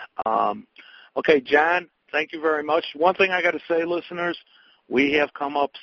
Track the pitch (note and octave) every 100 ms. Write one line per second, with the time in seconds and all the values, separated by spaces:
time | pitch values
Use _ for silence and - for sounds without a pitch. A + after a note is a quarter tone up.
0 | - - A2 A2 G#2+ G#2 - - - -
1 | - - D3 D3 B2 C#3+ D#3+ F3 F3 _
2 | _ D3 D3 E3 D#3 D3+ D3+ D#3+ - C#3+
3 | E3+ F#3 F#3+ F3+ E3+ D#3 - E3 E3+ E3+
4 | - F3 F3 E3 - _ _ _ _ A#2+
5 | C#3+ D3 C#3+ - D3 D3 C#3 -